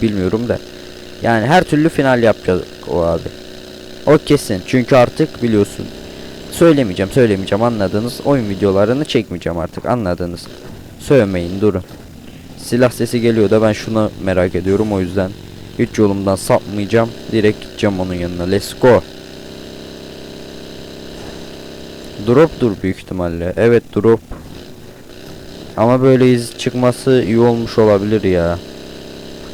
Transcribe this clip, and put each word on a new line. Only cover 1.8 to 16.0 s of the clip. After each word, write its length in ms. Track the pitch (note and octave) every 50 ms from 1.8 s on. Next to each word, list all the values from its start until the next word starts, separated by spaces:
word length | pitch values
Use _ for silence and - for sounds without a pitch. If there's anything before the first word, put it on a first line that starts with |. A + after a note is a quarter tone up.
| D3+ E3
final 340 | - - C#3 C3+ C3 A#2+ A#2
yapacak 400 | A2 G2+ - - - F#2 F2+ - - - - - -
o 140 | B1+ F2 E2
abi. 260 | E2+ E2+ E2 - - - - - - - - - - - - - - - - -
O 120 | - D3 D#3+
kesin. 440 | - - D3 C#3+ - - A2 F#2 F2+ -
Çünkü 280 | - C3 A#2+ - C#3
artık 480 | B2+ A#2+ A#2+ - - D#3 - - - B2
biliyorsun. 420 | A#2+ A2 G#2 G2+ - - - - - - - - - - - - - - - - -
Söylemeyeceğim, 600 | - - F3 E3+ D#3 C#3 C3 G2+ F2+ F2 G2 F#2+
söylemeyeceğim, 520 | - C3+ B2 A2+ G2+ F#2+ F#2+ F#2 G2+ G2+ A2+
anladınız. 580 | A#2+ A#2 G#2+ G2 F#2 F#2 G#2 A2 A#2+ A#2 - -
Oyun 240 | C#3 C#3+ C#3 A2+ G2+
videolarını 560 | G2 F#2 G#2 G2+ F#2+ F#2+ G#2 G#2 B2 C#3 D3+
çekmeyeceğim 540 | - - B2+ G#2 - F2+ F2 - - E2+ E2+
artık, 260 | D#2+ F2 - - -
anladınız. 640 | - A#2+ B2 A2 F2+ F2 E2+ F2+ F2 F2 F2 - - - - - - - - - - - -
Sövmeyin, 640 | - - C#3+ C3+ A2 G2 F#2+ F2+ F2 F2 F#2 G2
durun. 220 | G#2 G#2 F#2 F#2 F#2+ - - - - - - - - - - - - - - - -
Silah 280 | - - A#2+ B2+ B2
sesi 300 | - - A#2 A2+ - A#2+
geliyor 280 | A2+ A#2 A2+ A2+ G#2+ F#2+
da 120 | G#2 A2
ben 120 | A2 A2 G#2+
şunu 380 | - - - A2 A2 G#2+ - - - F2+
merak 320 | F#2+ F#2 F2+ F2+ F#2 -
ediyorum, 380 | F2+ F2 F#2+ G2 G2+ A2 A2 G#2
o 60 | F#2+
yüzden 320 | F#2 F2 F2+ G2+ F#2 F#2 G#2 - - - - - - - - -
hiç 180 | A#2+ A2+ -
yolumdan 380 | -